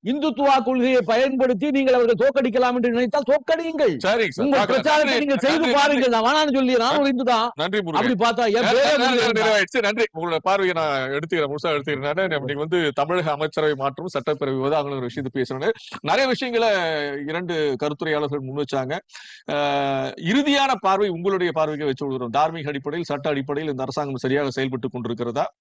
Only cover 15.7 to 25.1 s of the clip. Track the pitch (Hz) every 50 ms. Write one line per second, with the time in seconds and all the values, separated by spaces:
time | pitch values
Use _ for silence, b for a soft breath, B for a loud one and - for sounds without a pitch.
15.7 | 226 B B B B B B 147 160 254 269 262 247 - 269 247 240 226 226 226
16.7 | 208 190 175 165 160 151 147 143 143 143 143 143 160 170 180 170 170 160 151 147
17.7 | 135 123 151 147 147 - 170 160 151 147 151 143 139 147 135 131 131 143 147 135
18.7 | - 135 131 127 151 185 - B B B B B B B B - 143 147 147 143
19.7 | 143 143 139 139 139 135 131 135 - - 160 165 214 277 285 302 285 277 277 262
20.7 | 262 190 - 190 190 196 208 202 175 165 175 196 196 185 180 175 151 160 156 151
21.7 | 156 143 151 143 135 - 147 139 131 131 127 117 113 139 151 160 165 165 147 143
22.7 | 147 139 139 147 147 170 170 - 143 139 139 156 147 139 135 143 143 143 160 156
23.7 | 143 127 135 131 135 - 147 143 135 123 - 131 135 143 147 135 123 - 135 131
24.7 | 127 127 110 127 - 120 117 113